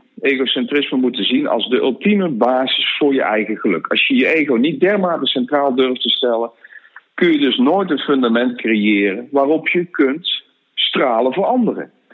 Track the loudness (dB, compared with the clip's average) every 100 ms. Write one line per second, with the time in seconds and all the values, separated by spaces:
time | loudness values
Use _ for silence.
0 | _ -6 -2 0 0 -2 -2 -2 -2 0
1 | 0 -2 0 0 0 -2 0 0 0 0
2 | 2 2 0 0 0 0 0 -2 -2 0
3 | 0 2 0 0 -2 -2 -2 -2 -2 -2
4 | 0 2 2 2 2 2 0 2 0 2
5 | 0 -2 -2 -2 0 0 0 2 0 0
6 | -4 -2 0 0 -4 -10 -20 -20 -20 -20
7 | _ 0 2 2 2 2 2 2 0 -2
8 | 0 0 2 2 0 -2 -2 0 2 2
9 | 0 -2 -2 0 2 0 0 -2 -2 0
10 | 0 -2 -6 -8 -10 _ _ -6 -2 0
11 | 0 2 0 0 0 2 0 -2 -8 _
12 | _